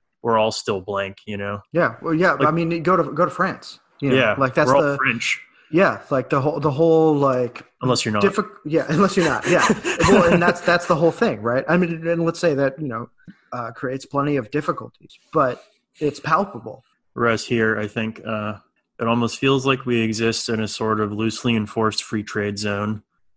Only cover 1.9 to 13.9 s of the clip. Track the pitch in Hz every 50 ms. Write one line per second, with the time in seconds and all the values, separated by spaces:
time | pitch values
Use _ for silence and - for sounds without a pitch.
1.9 | - - - 165 160 160 185 180 147 - 143 151 160 165 170 165 170 170 147 175
2.9 | 185 170 156 - - - 175 147 - - 180 185 - - - - - - _ _
3.9 | _ _ 139 139 131 131 123 107 101 107 135 127 - 170 147 123 135 143 151 143
4.9 | 139 131 131 135 117 113 - - - - - _ _ _ _ _ 156 170 196 143
5.9 | 107 101 - - 147 131 127 - 156 139 131 147 - 147 143 156 131 143 165 165
6.9 | 160 160 160 156 151 143 139 135 127 127 123 117 - - - _ _ _ 127 127
7.9 | 120 113 - 110 107 104 202 196 190 - 202 - - - - 151 156 156 - -
8.9 | - 156 202 185 - 196 170 151 123 117 - - 175 160 - - 214 - - 339
9.9 | - - - - - 214 175 170 175 170 175 - 170 - - 180 170 175 - -
10.9 | 175 147 170 165 156 - 233 208 127 104 104 117 123 135 139 - 165 180 180 165
11.9 | 170 160 165 165 170 170 165 165 160 - - 170 143 135 139 135 135 - 156 131
12.9 | 113 113 127 - _ _ _ - - _ _ _ - 123 117 117 120 - - 127